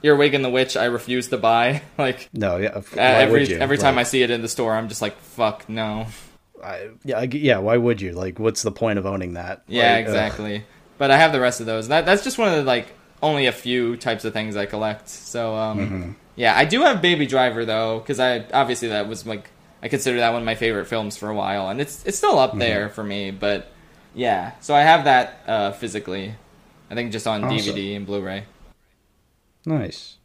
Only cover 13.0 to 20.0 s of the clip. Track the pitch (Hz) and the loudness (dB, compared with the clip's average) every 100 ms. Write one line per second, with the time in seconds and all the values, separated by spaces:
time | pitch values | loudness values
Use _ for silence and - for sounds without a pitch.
13 | _ _ 151 147 127 - 123 123 117 117 | _ _ 0 2 0 0 -4 -2 -2 -2
14 | 127 110 113 107 110 101 101 107 107 107 | -4 -4 -4 -6 -6 -6 -6 -4 -4 -6
15 | - - - 120 113 110 110 104 104 95 | -12 -18 -10 -6 -4 -2 -4 -4 -4 -6
16 | 87 101 _ - 117 104 147 220 311 214 | -8 -14 _ 0 4 6 4 4 4 4
17 | 175 170 139 131 127 113 113 110 113 110 | 2 2 2 2 2 0 -2 -2 -2 -4
18 | 113 135 127 120 107 127 120 120 120 107 | -6 0 0 0 0 0 2 -2 -2 -2
19 | 104 110 113 107 - _ _ _ 117 143 | -4 -8 -8 -10 -12 _ _ _ -4 -2